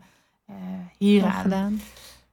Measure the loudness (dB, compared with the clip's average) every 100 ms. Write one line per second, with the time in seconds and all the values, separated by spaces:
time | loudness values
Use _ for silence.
0 | -14 _ _ _ -20 -16 -12 -12 -14 _
1 | 4 4 4 0 -2 -2 -2 -6 -8 -20
2 | -20 -20 _